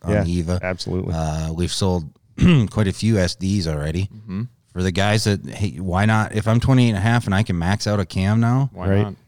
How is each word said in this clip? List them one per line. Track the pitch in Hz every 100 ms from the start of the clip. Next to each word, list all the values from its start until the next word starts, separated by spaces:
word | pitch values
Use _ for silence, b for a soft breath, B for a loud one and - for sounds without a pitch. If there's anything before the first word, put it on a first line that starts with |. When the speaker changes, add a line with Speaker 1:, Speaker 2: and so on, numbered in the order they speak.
Speaker 1:
on | 92
Speaker 2:
Yeah, | 104
Speaker 1:
the | 87
Eva. | 87 82 90
Speaker 2:
absolutely. | 92 92 - 90 85
Speaker 1:
Uh, | 80 80 78 80
we've | 82 87
sold | - 98 90 76 - _ -
<clears throat> | 175 156 98
quite | - 98
a |
few | - 110 110
S | 87
Ds | - 95 101 80
already. | 76 76 85 98
Speaker 3:
Mm-hmm. | 110 107 92 123 _ _
Speaker 1:
For | 90
the | 95
guys | 90 101 107
that, | 107 98 69
hey, | - 98 67
why | 92 90
not? | 107 110 107
If | 107 107
I'm | 117
twenty-eight | 127 127 120
and | 101
a |
half | 113 120 104
and |
I | 95
can | - 87
max | 85 104 107
out | 104
a | 92
cam | 95 95 110
now, | 117 127 139
Speaker 3:
Why | - 92
Speaker 2:
Right. | 98
Speaker 3:
not? | 101 95